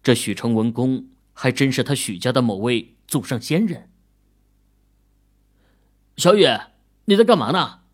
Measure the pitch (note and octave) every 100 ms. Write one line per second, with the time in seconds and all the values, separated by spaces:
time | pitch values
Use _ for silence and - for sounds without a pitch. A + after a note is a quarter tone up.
0 | - A#2 - C3 A#2 A2+ A#2 A#2 C3 B2+
1 | - _ _ - C3 B2+ C#3 C3 B2 C#3+
2 | - F2+ B2 B2+ A#2+ G2 A#2 A#2 - _
3 | _ D3 - B2 - D#3+ A3 - - _
4 | _ _ _ _ _ _ _ _ _ _
5 | _ _ _ _ _ _ _ _ _ _
6 | _ - F3 G#3 C#3+ A2 - _ _ _
7 | - G3 A#3 G3+ A2 F#3 D3 - _